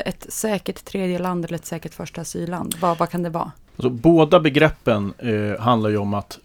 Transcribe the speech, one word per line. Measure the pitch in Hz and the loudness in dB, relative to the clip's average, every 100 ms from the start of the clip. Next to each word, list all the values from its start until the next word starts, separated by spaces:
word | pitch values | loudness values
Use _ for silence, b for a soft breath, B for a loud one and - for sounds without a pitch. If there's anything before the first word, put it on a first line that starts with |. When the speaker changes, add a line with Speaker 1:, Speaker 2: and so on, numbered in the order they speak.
| - | -4
Speaker 1:
ett | - - | -8 -12
säkert | - 220 202 - 185 - | -6 -4 -2 -4 -10 -8
tredje | 196 185 175 | -4 -2 -2
land | 180 175 170 | -2 -4 -4
eller | 165 | -8
ett | - | -8
säkert | 165 160 | -10 -10
första | - 170 - | -12 -12 -10
asylland? | 165 175 170 175 - - | -10 -8 -6 -6 -6 -2
Vad, | 180 165 | -2 0
vad | 170 | -2
kan | 175 | -2
det | 175 | -4
vara? | 165 170 - - - | -6 -8 -10 -18 -4
Speaker 2:
Alltså, | 127 | -4
båda | 123 160 170 151 180 | 2 6 6 8 6
begreppen, | 156 139 156 - - 107 101 - | 6 4 4 2 0 0 -2 -4
eh, | 120 104 104 101 | -2 0 0 0
handlar | 113 117 107 | 2 2 2
ju | 104 | 0
om | 101 | 0
att | 101 - - | -2 -6 -14